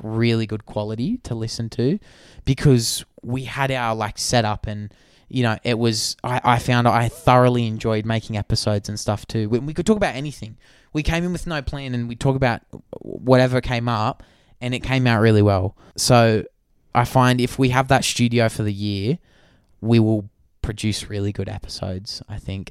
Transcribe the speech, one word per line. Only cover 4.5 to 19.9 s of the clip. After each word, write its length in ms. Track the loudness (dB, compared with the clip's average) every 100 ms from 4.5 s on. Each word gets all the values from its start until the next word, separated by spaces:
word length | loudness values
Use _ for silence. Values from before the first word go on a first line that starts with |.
| -2 -6
and, 260 | -8 -10 -16 _ _ _
you 160 | -2
know, 140 | 0 0
it 140 | -2 0
was, 380 | 0 0 -4 -6
I, 160 | -4 0
I 160 | 2 2
found 280 | 2 2 4
I 220 | 2 0
thoroughly 580 | 0 4 6 6 4 -2
enjoyed 380 | -4 -2 -2 -2
making 320 | -4 -4 -6
episodes 520 | -4 -2 0 -2 -4
and 100 | -6
stuff 260 | -4 -6 -4
too. 220 | -4 -2
We, 100 | -2
we 140 | -2
could 120 | -2 0
talk 120 | 2
about 180 | 0 -4
anything. 420 | -8 -10 -16 -18 _ _ _
We 100 | -4
came 200 | -2 -2
in 80 | -2
with 160 | -6 -6
no 140 | -6
plan 340 | -6 -8 -6 -6
and 120 | -6
we 80 | -2
talk 200 | 2 2
about 260 | 2 0 -6 -20 -18 -16
whatever 580 | -14 -6 4 6 6 2
came 260 | -2 -2 -2
up 340 | 0 0 -2 -12 _ _ _
and 140 | -6 -4
it 60 |
came 260 | 0 2 4
out 140 | 6
really 200 | 6 6
well. 340 | 6 4 0 -6 -14 -4
So 460 | 4 6 6 4 -2 -12 _ _ _
I 120 | 0 2
find 340 | 4 4 4
if 180 | 0 0
we 120 | 2
have 180 | 2 4
that 160 | 2
studio 460 | 2 0 0 2 0
for 140 | 0
the 100 | -4
year, 440 | -4 -4 -4 -2 -4 _ _ _ _ _ _
we 180 | 2